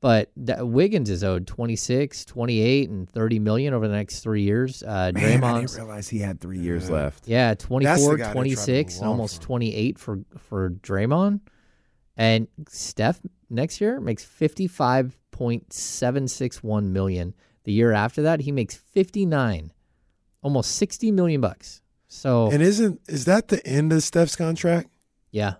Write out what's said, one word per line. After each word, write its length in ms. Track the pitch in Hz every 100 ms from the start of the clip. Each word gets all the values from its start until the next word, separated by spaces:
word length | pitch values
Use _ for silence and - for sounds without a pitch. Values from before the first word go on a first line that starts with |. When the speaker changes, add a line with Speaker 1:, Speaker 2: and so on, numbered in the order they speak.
Speaker 1:
but 300 | 135 113 - -
that 280 | 120 120 123
Wiggins 440 | 117 190 208 110
is 120 | 90
owed 240 | 95 92 95
twenty-six, 760 | - 117 113 - 123 143 -
twenty-eight, 640 | - 127 120 113 110 135 135
and 180 | 101 90
thirty 280 | - 113 113
million 360 | 107 110 143
over 120 | 127 107
the 80 |
next 260 | 101 101 -
three 240 | - 107
years. 380 | 101 107 131 135
Uh, 300 | - 101 92
Speaker 2:
Man, 320 | 90 107 131
I 20 | 127
Speaker 1:
Draymond's 260 | 117 127
Speaker 2:
didn't 120 | - 113
realize 200 | 104 101
he 120 | 113
had 200 | 101 92
three 180 | 85 92
years 280 | 87 85 90
Speaker 3:
Yeah. 60 |
Speaker 2:
left. 340 | 80 71 - -
Speaker 1:
Yeah, 200 | 113 120
Speaker 3:
That's 160 | 104
the 40 | -
Speaker 1:
twenty-four, 280 | 127 139 170 143
Speaker 3:
guy 40 | 151
they 0 |
tried 60 | 113
to 40 |
Speaker 1:
twenty-six, 600 | 107 131 127 - 131 -
Speaker 3:
move 60 | -
Speaker 1:
and 40 | 110
Speaker 3:
on 40 |
Speaker 1:
almost 240 | 117 107 -
Speaker 3:
from. 20 | -
Speaker 1:
twenty-eight 520 | 123 117 110 113 -
for, 220 | - 101 - -
for 320 | _ 101 95
Draymond. 720 | 90 - 98 110 151 196 208 208 _ _ _ _ _ _ -
And 300 | 113 113 113 - 147
Steph 500 | - - - 110 175 - _ _
next 280 | 117 156 -
year 220 | 208 262
makes 240 | 190 107
fifty-five 920 | - _ 156 - 190 - 127 127 131 - _
point 380 | - 120 117 -
seven 560 | - - - 123 135 131
six 340 | - 127 -
one 280 | 110 107 101
million. 420 | 92 95 92 87 - _ _
The 80 | -
year 200 | 104 117
after 300 | 107 107 -
that, 180 | 151 165
he 120 | 143
makes 220 | 139 117
fifty-nine, 960 | - _ - 190 214 190 151 123 90 78 _ _ _ _ _ _ _
almost 300 | 139 139 - -
sixty 340 | 208 - 226
million 300 | 196 175 151
bucks. 400 | 110 - - - _ _ _
So 420 | - 135 120 110
Speaker 3:
And 120 | 147
isn't, 380 | 170 208 220 165 -
is 180 | 151 123
that 220 | 190 -
the 180 | 139 -
end 260 | 135 156
of 100 | 160
Steph's 320 | - 175 165 -
contract? 520 | 165 165 175 170 160 _ _ _ _
Speaker 1:
Yeah. 240 | 107 101 90